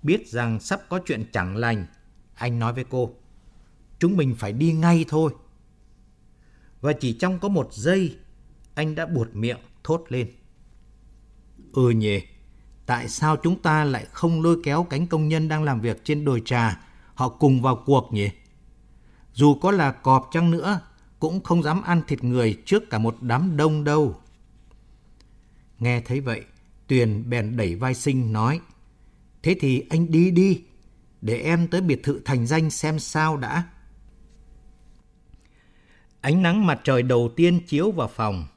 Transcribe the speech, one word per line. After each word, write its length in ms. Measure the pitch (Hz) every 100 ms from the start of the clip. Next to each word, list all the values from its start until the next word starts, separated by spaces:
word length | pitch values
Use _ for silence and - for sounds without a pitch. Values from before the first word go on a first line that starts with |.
Biết 240 | 143 208 -
rằng 320 | 117 120 110
sắp 220 | - 196 -
có 100 | 180 180
chuyện 200 | 123 113
chẳng 240 | 110 90 101
lành, 300 | 117 110 87 _ - - -
anh 260 | - 120 117
nói 140 | 117
với 120 | 123 127
cô: 240 | 131 120 - - - - - - _ _ -
"Chúng 180 | 170 190
mình 180 | 139 117
phải 180 | 104
đi 200 | 113 160
ngay 320 | 160 170 170 160
thôi." 260 | 151 160 - - _ _ _ _ _ _ _ _ _ _ - - -
Và 120 | 143
chỉ 200 | 143 131
trong 260 | 113 185 185
có 100 | 196
một 240 | 190 123
giây, 440 | - 131 190 180 - - - - - -
anh 220 | - 156 156
đã 100 | 165
buột 220 | 160 113
miệng 260 | 101 117 117 - -
thốt 220 | - 165 165
lên: 220 | 123 117 - - - - - - - - - - - - - -
"Ừ 160 | - 127
nhỉ, 320 | 117 107 101 - - - - - - -
tại 240 | 120 117
sao 280 | - 156 156
chúng 180 | 165 180
ta 220 | 165 156
lại 220 | 147 123 -
không 300 | - 170 165
lôi 160 | 165 165
kéo 200 | 151 147 175
cánh 180 | 131 170
công 200 | 160 151
nhân 200 | 160 156
đang 160 | 156
làm 180 | 151 120
việc 220 | 113 104
trên 220 | - 147 147
đồi 160 | 123 113
trà, 360 | 123 113 90 - - -
họ 160 | - 127
cùng 320 | - 143 131
vào 220 | 127 123 -
cuộc 240 | 135 123
nhỉ? 160 | 107 101 - - - - - _ - - _ -
Dù 220 | - 147 143
có 100 | 185
là 200 | 202 143
cọp 380 | 127 - 131 127
chăng 200 | 165 170
nữa, 300 | 165 175 196 - _ _ _
cũng 240 | 160 185
không 200 | - 170
dám 180 | 147 175
ăn 200 | - 175 156
thịt 160 | 139
người 380 | 123 123 117 101 -
trước 240 | 196 220
cả 80 | 110
một 200 | 113 113
đám 360 | 127 120 185 151
đông 260 | 156 156
đâu." 380 | 147 151 143 85 - _ - - - - _ - _ - - - _ - _ -
Nghe 220 | 120 120
thấy 180 | 117 127
vậy, 260 | 135 110 - - - - -
Tuyền 420 | 131 117 104 113
bèn 280 | 120 107 120
đẩy 180 | 98 85
vai 180 | 127
Sinh 400 | 127 - 131 117
nói: 280 | 107 113 160 - - - _ - _ _ -
"Thế 120 | 160 180
thì 280 | 139 127 -
anh 220 | 160 165
đi 200 | 160 180
đi, 320 | 175 190 180 - - - _ _ _
để 160 | 107 120
em 300 | 143 170 165
tới 140 | 175
biệt 220 | 180 127
thự 180 | - 147 -
Thành 220 | 127 117
Danh 220 | 156 160
xem 300 | - 156 156
sao 380 | - 156 156 151
đã." 260 | 120 143 175 - - - - - - - - - - - - - _ _ _ - _ _ _ _ _ _ _ _
Ánh 200 | 135 170
nắng 240 | 175 190 196
mặt 160 | 143
trời 200 | - 131
đầu 280 | 127 123 120 117
tiên 240 | 170 175 170
chiếu 240 | 147 190
vào 160 | 180 117
phòng 400 | - 107 95 76